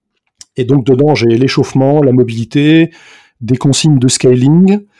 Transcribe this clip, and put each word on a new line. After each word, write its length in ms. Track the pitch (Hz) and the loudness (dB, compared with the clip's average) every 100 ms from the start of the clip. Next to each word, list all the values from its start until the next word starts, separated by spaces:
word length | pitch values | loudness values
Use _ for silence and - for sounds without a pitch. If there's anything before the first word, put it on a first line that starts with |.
| _ _ _ _ - - | _ _ _ _ -18 -8
Et 80 | 120 | -2
donc, 200 | 143 117 | -2 0
dedans, 300 | 127 147 131 | 0 0 0
j'ai 140 | 117 | 0
l'échauffement, 720 | 113 135 151 135 135 135 147 | 0 0 -2 -2 -2 0 0
la 80 | 139 | 0
mobilité, 800 | 127 117 113 117 147 147 160 160 - - - _ - | 0 -2 -4 -6 -2 0 2 0 -4 -20 -20 _ -14
des 160 | 113 127 | -6 -2
consignes 440 | 143 131 160 143 | -2 0 0 0
de 80 | 127 | 0
scaling, 760 | - 131 127 131 165 190 202 202 _ | 0 0 2 2 2 2 0 -4 _